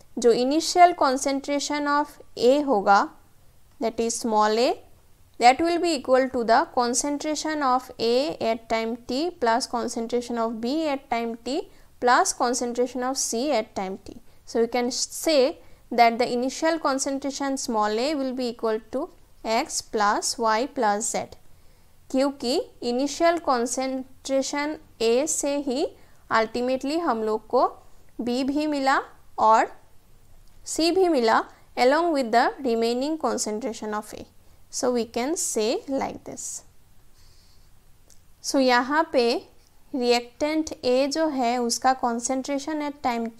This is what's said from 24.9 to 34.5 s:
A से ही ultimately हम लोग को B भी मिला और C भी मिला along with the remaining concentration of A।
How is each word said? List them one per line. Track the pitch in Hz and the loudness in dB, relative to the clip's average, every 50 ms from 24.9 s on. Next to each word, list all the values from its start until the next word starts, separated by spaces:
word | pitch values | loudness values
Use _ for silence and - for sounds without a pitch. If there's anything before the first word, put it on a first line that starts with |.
| - - | -8 -2
A | 226 226 233 254 294 | 0 2 2 2 2
से | 320 - - - 285 285 285 285 | 0 -2 -2 -2 -2 -2 -2 -2
ही | 285 240 277 349 - - - - - - - - - | -4 -2 -2 -4 -4 -6 -10 -20 -20 -20 -20 -8 -2
ultimately | - 226 226 220 - 240 247 247 262 262 262 269 302 330 | 0 0 0 0 -2 -4 -2 -2 -2 -2 -2 -2 -4 -2
हम | 349 311 233 220 220 | 0 -2 -2 -2 -2
लोग | 214 214 220 - - | -2 -2 -4 -4 -2
को | - 254 330 - - - - - - - - - - - | 0 2 2 0 -2 -6 -20 -20 -20 -20 -20 -18 -12 -8
B | 226 240 240 254 269 | -4 -4 -2 -2 -2
भी | 262 277 302 302 | -2 -2 -2 0
मिला | 311 294 277 269 262 277 339 494 - - - - - - - | -2 -2 0 0 2 2 0 0 -4 -10 -20 -20 -14 -4 0
और | - 220 220 233 311 - - - - - - - - - - - - - - - - - - - - | 4 4 6 4 4 0 -4 -12 -20 -20 -20 -20 -20 -20 -20 -20 -20 -20 -20 -20 -20 -20 -20 -18 -14
C | - - - 311 339 330 | -8 -4 0 0 2 4
भी | 381 381 349 | 4 4 4
मिला | 320 262 233 226 - 262 359 - - - - - - | 4 2 2 4 2 2 0 -2 -10 -20 -20 -10 -2
along | 247 240 254 277 320 339 349 311 | 2 4 4 4 4 2 2 0
with | 277 262 220 220 | 0 0 2 2
the | 233 269 330 453 - 269 | 4 4 2 0 -2 -2
remaining | 254 233 226 226 233 240 247 269 302 320 311 | -2 0 0 0 0 0 -2 -2 -4 -4 -2
concentration | - 240 214 214 - 220 214 214 208 214 220 - 214 214 214 | -2 -2 -2 -2 -4 -4 -6 -6 -6 -6 -8 -8 -8 -6 -6
of | 214 214 - - | -6 -8 -8 -14
A। | - - - - - - - | -16 -16 -18 -20 -20 -20 -20